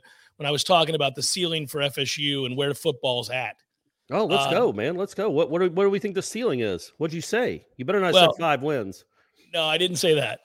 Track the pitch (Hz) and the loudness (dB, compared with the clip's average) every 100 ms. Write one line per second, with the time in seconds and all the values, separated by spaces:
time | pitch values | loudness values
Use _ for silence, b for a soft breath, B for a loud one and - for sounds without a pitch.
0 | b b b - 143 143 - 175 160 156 | b b b -8 -4 -2 2 2 2 0
1 | 139 139 135 190 175 160 143 147 143 143 | -2 -2 -4 -2 -2 -4 -6 -4 -4 -4
2 | 127 - 143 139 127 127 143 139 165 131 | -6 -4 -4 -2 -4 -2 -2 -2 -4 -2
3 | 135 123 117 127 110 - _ _ _ _ | -2 -2 -4 -6 -8 -10 _ _ _ _
4 | - 170 196 147 139 175 226 104 123 180 | -6 -2 2 2 2 2 2 2 -2 -2
5 | 196 - 214 147 147 170 185 165 196 196 | -6 -4 0 0 0 2 0 2 2 2
6 | 208 190 - 220 240 127 107 87 - - | -2 -4 -6 -2 -2 0 0 -2 -8 -6
7 | 156 165 - 226 220 80 - - 127 202 | -4 -4 -2 -2 -2 -4 -10 -8 -2 0
8 | 185 170 170 - 165 139 143 139 95 - | 4 6 6 4 0 0 0 -2 -4 -10
9 | _ _ _ _ _ 170 156 160 180 165 | _ _ _ _ _ -4 0 2 0 2
10 | 175 151 117 110 | 4 4 2 -6